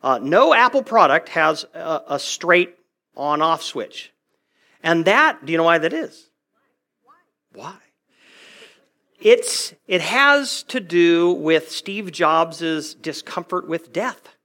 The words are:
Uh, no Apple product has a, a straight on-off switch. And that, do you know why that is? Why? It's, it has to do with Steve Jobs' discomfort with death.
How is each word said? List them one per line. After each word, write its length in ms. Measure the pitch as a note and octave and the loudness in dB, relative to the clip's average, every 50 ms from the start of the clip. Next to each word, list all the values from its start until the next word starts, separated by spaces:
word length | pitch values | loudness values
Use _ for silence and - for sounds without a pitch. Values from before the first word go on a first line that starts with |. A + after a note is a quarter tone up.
Uh, 180 | - C3+ C3 A#2 | 0 -2 -2 -2
no 320 | A#2+ C#3 D#3+ G3+ C4+ - - | -2 2 4 4 4 6 6
Apple 300 | A3+ B3 - C4 C#4 A3+ | 4 4 4 2 0 -2
product 460 | - A3 A3+ F#3 C#3+ C#3 E3 - - | 2 4 4 4 6 4 0 0 -2
has 360 | - E3+ D#3+ D#3 D#3 D3+ - - _ | -2 0 2 2 0 -2 -8 -16 _
a, 280 | E3 E3+ D#3+ D#3+ D3 - - | -14 -8 -6 -6 -6 -6 -6
a 100 | C#3+ C#3+ | -8 -6
straight 580 | - - - - - E3+ F3 F3+ F3+ F3 - _ _ _ _ _ _ _ _ | -6 -8 -10 -8 0 2 2 2 2 0 -6 _ _ _ _ _ _ _ _
on-off 480 | - C#3 D3 D3 D3 D#3 E3 E3 D#3+ - | -8 -4 -4 0 0 2 0 0 -2 -4
switch. 500 | - - C#3 G#2 - - - - - _ _ _ _ _ _ _ _ _ _ _ _ _ _ - | -10 -8 -8 -10 -10 -12 -20 -20 -20 _ _ _ _ _ _ _ _ _ _ _ _ _ _ -2
And 220 | E3 E3+ E3 E3 | -2 0 2 2
that, 400 | F#3 G3+ C4 D4+ G#3+ F3+ - - | 2 2 4 2 2 0 -4 -8
do 60 | C#3 | -6
you 60 | E3 E3 | -2 0
know 60 | E3 | 2
why 160 | E3 E3+ E3 | 2 2 2
that 120 | D#3 E3 | 0 -2
is? 380 | G3+ E4 D#4+ - - - _ _ _ _ _ _ _ _ _ _ _ _ _ _ _ _ _ _ _ _ _ _ _ _ _ _ _ | -4 -4 -8 -10 -14 -20 _ _ _ _ _ _ _ _ _ _ _ _ _ _ _ _ _ _ _ _ _ _ _ _ _ _ _
Why? 200 | G3+ - D#3+ F#3 _ _ _ _ _ _ _ _ _ _ _ _ - - - - - - - _ _ _ _ _ _ _ _ _ _ | -18 -18 -18 -18 _ _ _ _ _ _ _ _ _ _ _ _ -20 -20 -20 -20 -20 -20 -20 _ _ _ _ _ _ _ _ _ _
It's, 540 | - G#3 A#3+ A#3+ - - - - - - - _ _ - | 4 4 4 6 4 -6 -6 -6 -6 -8 -12 _ _ -4
it 140 | F#3 F3+ | -4 -2
has 600 | D3+ D#3+ G3+ B3+ C#4 C#4+ C#4+ C#4+ C#4 B3 - - - | -2 0 0 2 4 4 4 2 0 -4 -8 -10 -12
to 160 | _ - B3+ | _ -8 -8
do 520 | G3 E3 E3+ F3 E3+ E3+ E3+ E3+ E3+ F3 | -8 -2 2 2 4 4 4 4 2 0
with 400 | F3+ - D3+ D#3 D#3+ D#3 D3+ - | 0 0 0 0 0 0 0 -4
Steve 400 | - - - - G3 G#3 G#3+ F#3 | -14 -12 -12 -10 -12 -10 -12 -12
Jobs' 840 | D#3 E3 E3+ D3+ D#3+ E3 E3 E3 D#3 D3 E3+ D#3+ D#3+ D#3 D3 - - | -6 -2 0 0 2 2 0 -2 -4 -8 -6 -6 -6 -6 -8 -10 -16
discomfort 760 | _ - D#3+ D3 - - - - F#3 F3 _ - F3+ - - | _ -12 -12 -12 -10 -14 -12 -12 -12 -10 _ -8 -8 -6 -6
with 240 | E3 E3 - _ | -8 -8 -8 _
death. 440 | _ F3+ G#3+ B3 - - _ - _ _ | _ -8 -8 -8 -10 -12 _ -20 _ _